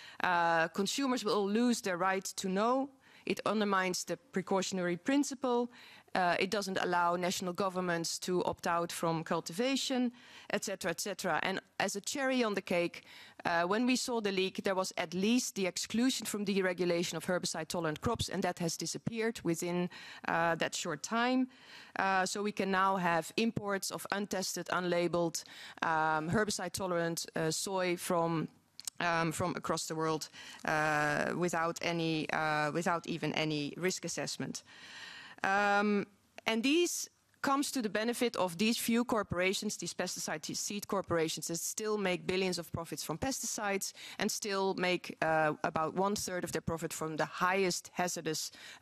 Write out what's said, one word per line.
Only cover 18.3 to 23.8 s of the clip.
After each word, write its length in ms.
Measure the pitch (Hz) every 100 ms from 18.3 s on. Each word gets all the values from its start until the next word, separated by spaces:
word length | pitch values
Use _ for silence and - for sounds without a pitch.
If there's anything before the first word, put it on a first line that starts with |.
| 185
that 160 | 185 -
has 180 | 165 -
disappeared 640 | 170 156 - 226 226 -
within, 460 | 170 165 175 175 175 - - - -
uh, 260 | 170 170 165
that 180 | 160
short 300 | - 180 151
time. 460 | - 226 247 262 254 - - - - -
Uh, 260 | 190 190 190
so 160 | 208
we 120 | 208
can 180 | - 190
now 240 | 185 190 196
have 380 | 175 165 165 -
imports 560 | 226 214 202 196